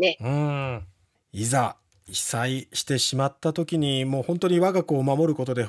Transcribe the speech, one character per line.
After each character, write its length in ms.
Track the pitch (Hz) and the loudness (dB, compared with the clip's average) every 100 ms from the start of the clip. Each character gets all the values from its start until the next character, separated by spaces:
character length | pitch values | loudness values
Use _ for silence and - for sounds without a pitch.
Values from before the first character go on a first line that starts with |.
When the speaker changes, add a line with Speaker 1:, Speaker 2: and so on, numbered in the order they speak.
Speaker 1:
ね。 160 | 180 160 | -2 0
Speaker 2:
う 80 | 113 | -2
ん。 580 | 143 151 143 135 117 90 _ _ _ _ | 0 0 -2 -4 -6 -10 _ _ _ _
い 120 | 98 | -6
ざ、 320 | 113 131 117 - _ _ - | 0 0 0 -4 _ _ -10
被 140 | - | -6
災 480 | - 117 123 131 - | -4 -2 -2 -4 -6
し 100 | - | -8
て 140 | - 135 | -2 0
し 180 | - 131 | 0 0
ま 100 | 139 | -2
っ 100 | - | 0
た 160 | 160 | -4
時 240 | 160 165 165 | -2 -2 0
に、 260 | 147 135 | 0 0
も 160 | 131 135 | 0 -2
う 20 | |
本 180 | 127 175 | -2 0
当 80 | 185 | 2
に 120 | 175 | 4
我 120 | 185 | 4
が 100 | 185 | 2
子 160 | 175 143 | 2 2
を 40 | |
守 260 | 139 139 160 | 2 2 2
る 60 | |
こ 120 | 151 131 | 2 -2
と 80 | |
で 120 | 123 | -2